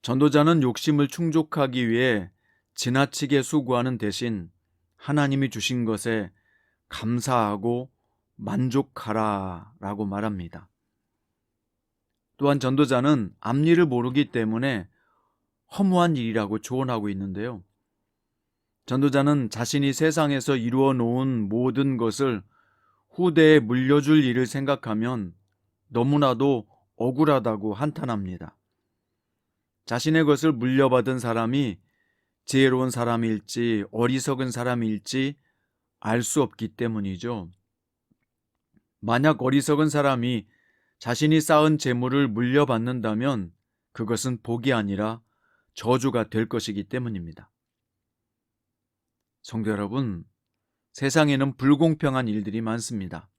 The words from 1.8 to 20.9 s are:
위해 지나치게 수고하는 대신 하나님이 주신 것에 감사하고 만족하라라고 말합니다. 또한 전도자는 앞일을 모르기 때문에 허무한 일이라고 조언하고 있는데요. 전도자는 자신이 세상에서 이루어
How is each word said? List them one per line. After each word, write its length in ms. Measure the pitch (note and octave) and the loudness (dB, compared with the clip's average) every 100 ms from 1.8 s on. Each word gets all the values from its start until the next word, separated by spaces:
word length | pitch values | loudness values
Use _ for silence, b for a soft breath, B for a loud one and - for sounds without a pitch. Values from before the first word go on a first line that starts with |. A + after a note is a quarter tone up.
| A#2+ | 0
위해 420 | A#2 B2+ G#2+ F2+ _ _ _ _ | 2 2 0 -4 _ _ _ _
지나치게 680 | - B2 C3 C#3 - C#3 C#3 | -8 -2 0 -2 -2 0 0
수고하는 560 | B2+ D3+ B2+ B2 B2+ A#2+ | 2 -2 0 -2 0 -2
대신 520 | G#2 - A#2+ G#2+ E2 _ _ _ _ _ | -4 -4 -4 -6 -8 _ _ _ _ _
하나님이 540 | - D3 C#3+ C#3 C3+ | -2 0 2 0 -2
주신 360 | A2 - B2+ A2+ | -2 -4 -2 -2
것에 460 | G#2+ A#2 A2+ F#2 _ _ _ _ _ _ | -2 -2 -4 -4 _ _ _ _ _ _
감사하고 1040 | - A2 A#2+ B2 B2 G#2+ G#2 A2+ A#2+ C3 _ _ _ _ - | -8 -4 -4 0 0 0 -2 -2 -4 -8 _ _ _ _ -12
만족하라라고 1700 | G#2 G2+ B2+ C3 C3+ - A2 A2 G#2+ G2+ F#2+ F2 G2 _ G2 G2+ G2+ | -6 -2 0 0 -2 -10 -4 -2 0 -2 -6 -10 -16 _ -10 -6 -6
말합니다. 640 | G2+ A2 G2 E2+ E2+ G2 _ _ _ _ _ _ _ _ _ _ _ _ _ _ _ _ _ | -4 -4 -6 -10 -16 -20 _ _ _ _ _ _ _ _ _ _ _ _ _ _ _ _ _
또한 220 | C#3 C#3+ | 0 2
전도자는 760 | B2+ C3+ C#3+ B2+ C#3 D3 G2 _ | 0 2 2 4 4 2 0 _
앞일을 460 | G#2+ C3+ D#3+ E3+ E3 | -2 0 4 4 4
모르기 460 | B2 B2 C3 C#3 | 2 0 0 -2
때문에 560 | B2 A2 A2+ C3+ A2+ F2 _ _ _ _ _ _ _ _ - | -2 -2 -2 -2 -4 -8 _ _ _ _ _ _ _ _ -2
허무한 380 | G3 F3+ F3 C#3+ | 2 4 2 0
일이라고 440 | A2+ A2 G2+ G#2+ | 0 -2 -2 -4
조언하고 500 | - B2+ C3 A2+ G#2 | -4 -4 -2 -2 -4
있는데요. 540 | F#2+ G2 F#2+ A#2 A2 - _ _ _ _ _ _ _ _ _ _ _ - | -4 -6 -6 -8 -10 -18 _ _ _ _ _ _ _ _ _ _ _ -6
전도자는 640 | B2+ C#3+ C#3 C#3+ D3 A2+ | 0 2 4 2 2 -2
자신이 440 | G#2+ A#2+ D3 C#3 | -4 -2 0 0
세상에서 600 | C3 D#3+ D#3 D3+ C#3 B2 C3+ | 2 0 2 0 0 0 0
이루어 380 | A#2 C3 C3+ | 0 2 2